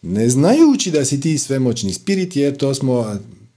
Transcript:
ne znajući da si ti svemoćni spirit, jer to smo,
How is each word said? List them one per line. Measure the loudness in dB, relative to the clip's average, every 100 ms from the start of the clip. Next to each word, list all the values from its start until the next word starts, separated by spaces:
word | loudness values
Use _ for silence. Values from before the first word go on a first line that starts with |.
ne | -4 0 2
znajući | 2 4 6 4 4 0
da | -2
si | 0 -2
ti | -2 -2
svemoćni | -2 -2 0 -2 -4
spirit, | -6 -4 -2 -2 0
jer | -2 0
to | -2
smo, | -2 0 0 -2 -6 -12 -20 -20